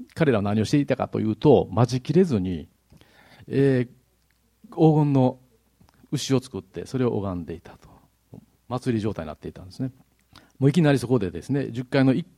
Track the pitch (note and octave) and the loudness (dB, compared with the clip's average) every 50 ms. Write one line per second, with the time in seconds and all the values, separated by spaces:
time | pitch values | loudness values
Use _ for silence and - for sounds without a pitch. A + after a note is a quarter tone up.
0 | - - - - E3 D3 A#2+ G2+ G2 G2+ G#2 A2 G#2+ - - C#3+ C#3+ - C3 - | -20 -10 -4 -2 0 2 2 0 0 0 0 0 0 0 0 0 0 0 -2 -2
1 | F#2+ - - A2 G#2 A2 G#2 - - D3+ B2+ F#2 - - - G#2+ B2 - B2+ B2+ | -2 -4 -4 -4 -4 -4 -2 2 4 6 6 6 4 2 0 0 0 0 0 -4
2 | - - C#3+ F3 F#3+ E3+ C3 G2+ F2+ F#2 F2+ D#2 C#2+ - _ _ _ _ _ _ | -4 0 2 2 2 2 0 -2 -2 -2 -6 -6 -8 -12 _ _ _ _ _ _
3 | _ _ _ _ _ _ _ - - - A#2+ C3 C#3 C#3 C3 B2 B2 B2 - _ | _ _ _ _ _ _ _ -20 -14 -6 -2 0 2 2 2 0 -2 -4 -8 _
4 | _ _ _ _ _ _ _ _ _ _ _ _ _ - - F3 D#3+ D#3+ D3+ D#3 | _ _ _ _ _ _ _ _ _ _ _ _ _ -10 -2 4 4 4 6 4
5 | D3 D3 C#3 C3+ B2+ B2+ - - _ _ _ _ _ _ _ _ _ _ _ _ | 2 2 4 4 2 2 0 -4 _ _ _ _ _ _ _ _ _ _ _ _
6 | _ - - C3+ - - C3+ B2 - - - F#2+ - _ - E2+ F2+ - - B2+ | _ -8 -8 -6 -2 0 -2 -2 -2 -4 -12 -14 -12 _ -12 -14 -12 -8 -4 -2
7 | B2+ A#2 - A2 G2 G2 F#2 F2 D#2+ - E2+ D#2+ - - - - _ - - - | -2 -2 -2 -2 -4 -6 -6 -8 -8 -10 -12 -14 -16 -20 -20 -20 _ -20 -20 -20
8 | _ _ _ _ _ _ - - - _ _ _ _ - A#2+ B2+ - C3 A#2 A2 | _ _ _ _ _ _ -20 -20 -20 _ _ _ _ -10 -10 -8 -4 -4 -2 -2
9 | G2+ A2 F#2 - D#2+ D2+ D2+ - - - - - E2 F#2+ - - C3 C3 - _ | -2 -4 -6 -8 -10 -12 -12 -14 -14 -16 -16 -16 -20 -16 -12 -8 -10 -10 -10 _
10 | _ _ _ _ _ _ _ - _ _ _ - C3 C#3+ D#3 F3+ D#3+ D3 C#3 B2 | _ _ _ _ _ _ _ -20 _ _ _ 0 0 2 4 4 4 4 2 2
11 | A#2 G#2+ C3 A#2+ G2 F2+ - E2 - - C3 C#3+ A#2+ A2+ A2+ A#2+ B2+ - - C#3 | 0 0 0 0 0 -2 -8 -8 -8 -4 -4 -4 -4 -6 -8 -10 -8 -2 0 2
12 | C3 C3+ B2+ F3 E3 - _ | 4 4 2 0 -2 -8 _